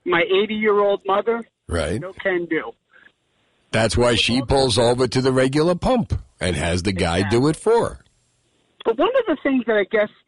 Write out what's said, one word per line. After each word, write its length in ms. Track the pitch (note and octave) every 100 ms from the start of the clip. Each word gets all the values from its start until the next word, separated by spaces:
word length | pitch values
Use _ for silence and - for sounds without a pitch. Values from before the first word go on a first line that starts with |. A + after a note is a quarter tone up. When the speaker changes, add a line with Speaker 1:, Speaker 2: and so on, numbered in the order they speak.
| F3
Speaker 1:
my 180 | E3+
eighty-year-old 800 | E3+ F#3+ G#3 G#3+ G#3+ G#3 G3+ G3+ G3
mother, 400 | G3 G3+ A#3 A3+ _ -
Speaker 2:
Right. 320 | E2 D#2 G#2
Speaker 1:
no 140 | F3+
can 320 | - G3 F3+ E3+
do. 260 | D#3+ A2+ - _ _ _ _ _ _ _ _ _
Speaker 2:
That's 260 | A2 A2+ A#2
why 180 | A#2+ A#2
she 260 | - A#2+
pulls 360 | B2 C#3 C3 B2
over 260 | A#2 B2 B2+
to 120 | C3
the 120 | C3
regular 420 | C3 C3 C#3+ E3 F3
pump 380 | G#3 B3+ - - - _
and 160 | F2+ D#2+
has 280 | E2 F2+
the 100 | F2+
guy 340 | F#2 F2 F2 G2
do 180 | A#2 C#3+
it 80 | D#3
for 320 | G#3+ A#3 -
her. 100 | - _ _ _ _ _ _ _ _ -
Speaker 1:
But 120 | A3+
one 120 | F4+
of 160 | C5+ A4
the 80 | D4
things 220 | D4 C4+ A#3
that 80 | G#3+
I 80 |
guess 240 | F#3+ A3 G#3 -